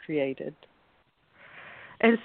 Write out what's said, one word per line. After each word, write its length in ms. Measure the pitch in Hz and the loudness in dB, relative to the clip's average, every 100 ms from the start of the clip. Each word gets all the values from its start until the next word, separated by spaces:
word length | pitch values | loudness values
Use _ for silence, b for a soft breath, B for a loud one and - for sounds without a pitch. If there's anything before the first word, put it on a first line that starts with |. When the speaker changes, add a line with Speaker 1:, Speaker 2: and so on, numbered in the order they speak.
| - | -4
Speaker 1:
created. 500 | 151 135 135 - 156 - _ _ _ _ _ _ B B B B B B B | -2 0 -2 -8 -12 -20 _ _ _ _ _ _ B B B B B B B
Speaker 2:
And 180 | 226 226 | 6 6